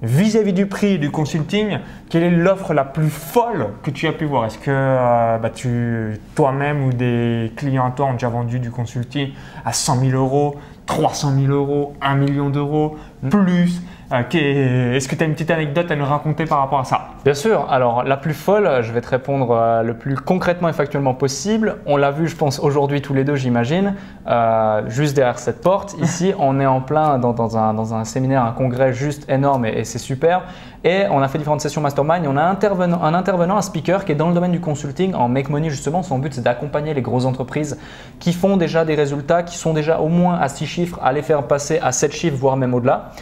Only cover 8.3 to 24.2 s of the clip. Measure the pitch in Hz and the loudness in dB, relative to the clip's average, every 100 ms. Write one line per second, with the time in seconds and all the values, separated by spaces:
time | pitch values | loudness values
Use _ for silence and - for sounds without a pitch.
8.3 | 117 117 123 120 123 113 123 117 143 139 | -2 -4 -4 -6 -6 -6 -6 -6 -4 -6
9.3 | - - - 127 - - 127 135 131 131 | -8 -18 -10 -6 -4 0 2 2 2 2
10.3 | 143 147 143 - - - 160 147 - 143 | 2 0 -4 -16 -18 -6 0 0 0 0
11.3 | 135 135 143 143 143 143 - 139 139 139 | 2 2 2 0 0 -2 -4 -2 2 2
12.3 | 143 143 143 143 151 151 151 - - 131 | 0 0 -2 0 0 0 -4 -18 -8 0
13.3 | 208 185 180 175 175 - - - 131 123 | 2 4 4 2 0 -8 -16 -4 -2 0
14.3 | 175 143 139 131 127 120 131 135 160 160 | 2 2 2 2 2 2 0 -2 -2 0
15.3 | 151 160 165 156 151 170 147 139 143 151 | 0 0 0 0 -2 0 -2 0 0 0
16.3 | 151 156 147 135 143 131 131 - - 135 | -2 0 0 2 0 0 -2 -2 -2 0
17.3 | 147 220 185 - 135 123 120 131 135 165 | 2 2 2 2 2 4 2 0 0 -2
18.3 | 147 - 208 190 131 113 117 - 127 135 | -4 2 4 4 2 2 -2 -2 -2 0
19.3 | 139 120 117 113 117 117 117 139 135 - | 0 2 4 4 2 0 -2 -4 -4 0
20.3 | 185 175 175 170 147 143 143 135 127 135 | 0 2 0 0 0 -2 0 0 0 -2
21.3 | - 196 220 214 - - 143 143 143 165 | -2 -2 0 0 -2 0 2 2 2 -2
22.3 | 165 151 131 147 143 139 143 131 135 135 | 0 -2 2 2 2 2 0 0 0 2
23.3 | 143 127 120 120 175 196 196 - - | 0 0 0 2 0 0 -4 -10 -12